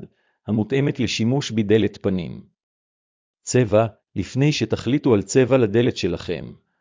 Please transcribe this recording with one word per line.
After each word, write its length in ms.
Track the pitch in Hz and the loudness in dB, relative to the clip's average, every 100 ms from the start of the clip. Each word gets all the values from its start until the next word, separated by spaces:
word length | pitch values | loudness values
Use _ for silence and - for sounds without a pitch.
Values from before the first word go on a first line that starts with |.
| - _ _ _ - | -14 _ _ _ -4
המותאמת 540 | 104 104 135 143 147 | -2 0 0 -2 -2
לשימוש 500 | 110 - 110 135 143 | -4 -2 0 -2 -2
בדלת 480 | 110 101 107 196 - | -4 2 2 2 -2
פנים. 400 | - 92 71 55 - _ _ _ _ _ _ _ _ _ | -4 -4 -6 -12 -18 _ _ _ _ _ _ _ _ _
צבע, 440 | - 123 117 104 113 - _ - | -2 0 2 2 0 -4 _ -10
לפני 360 | 92 127 143 | -6 0 0
שתחליטו 640 | 143 110 - - 143 139 | 0 -2 -4 -2 0 4
על 80 | 107 | 2
צבע 360 | 98 135 127 131 | 4 2 4 4
לדלת 380 | 110 107 123 - | 4 2 0 0
שלכם, 560 | 92 85 - 82 62 58 _ _ | -4 -4 -6 -8 -10 -18 _ _